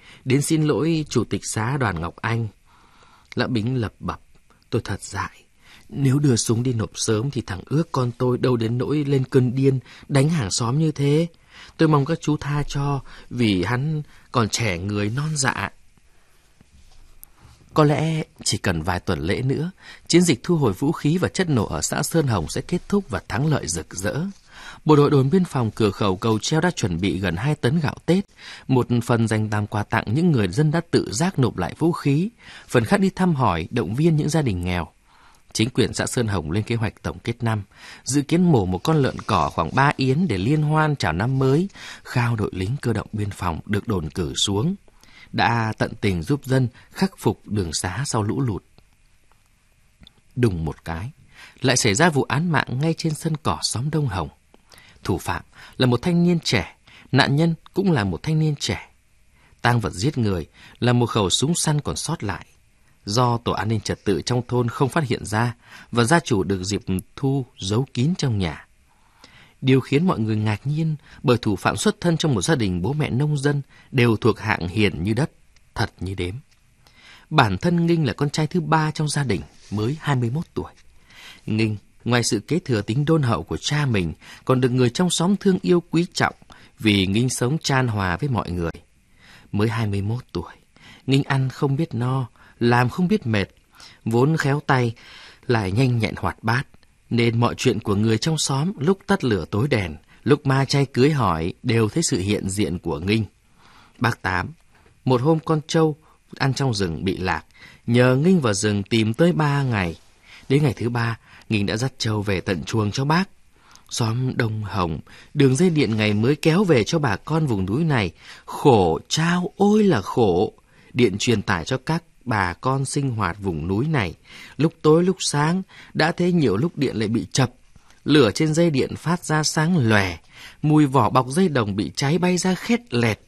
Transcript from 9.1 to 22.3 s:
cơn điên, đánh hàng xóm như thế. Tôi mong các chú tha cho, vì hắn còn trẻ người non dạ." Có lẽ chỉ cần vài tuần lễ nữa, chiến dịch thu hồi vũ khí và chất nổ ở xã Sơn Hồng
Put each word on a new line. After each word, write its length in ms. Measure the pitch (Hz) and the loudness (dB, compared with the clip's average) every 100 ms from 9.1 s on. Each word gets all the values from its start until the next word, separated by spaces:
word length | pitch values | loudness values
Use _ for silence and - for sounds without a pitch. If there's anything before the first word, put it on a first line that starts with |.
| 139 131 | 0 2
cơn 300 | 135 127 127 | 2 2 2
điên, 240 | 135 131 - - - | 2 0 -4 -16 -2
đánh 200 | 139 143 | 2 2
hàng 220 | 170 104 | 0 -2
xóm 280 | - 117 139 | -2 -2 0
như 140 | 160 | 0
thế. 340 | 147 143 147 170 - _ - - - | 0 2 2 0 -6 _ -20 -20 0
Tôi 120 | 160 | 4
mong 160 | 151 139 | 4 2
các 140 | 165 | -2
chú 160 | - 151 | -2 -2
tha 260 | 143 147 143 | -2 -4 -2
cho, 340 | 147 143 143 - - - | -4 -2 -4 -6 -16 -10
vì 340 | 120 117 95 87 | 0 2 2 0
hắn 380 | 123 147 156 147 - - | -2 -2 -4 -6 -16 -6
còn 160 | 135 120 | -2 -2
trẻ 300 | - 113 85 | -2 -2 -2
người 320 | 95 104 104 | -4 -2 -2
non 260 | 123 151 156 | -4 -4 -2
dạ." 340 | 135 - 98 - - _ _ _ _ _ _ _ _ - - - - - - _ - - - - | -2 -2 -6 -10 -20 _ _ _ _ _ _ _ _ -20 -20 -20 -20 -20 -20 _ -20 -20 -6 2
Có 100 | 151 | 4
lẽ 380 | 147 160 156 160 - - | 2 0 -4 -6 -10 -6
chỉ 140 | 104 | -4
cần 240 | - 82 | -2 -2
vài 180 | 80 90 | -2 -4
tuần 200 | - 80 | -4 -4
lễ 220 | 78 98 | -4 -4
nữa, 280 | 131 - 170 - - - - | -2 -4 -4 -8 -18 -20 0
chiến 140 | 165 | 2
dịch 180 | 175 143 | 4 2
thu 140 | - 175 | 0 0
hồi 160 | 131 | 2
vũ 200 | 90 139 | 0 -2
khí 260 | - 147 175 | -2 0 0
và 100 | 113 | -2
chất 220 | - 180 | -2 0
nổ 160 | 131 - | 0 0
ở 160 | 78 | -4
xã 200 | - - | -4 -4
Sơn 240 | - 165 | -2 0
Hồng 220 | 147 | 0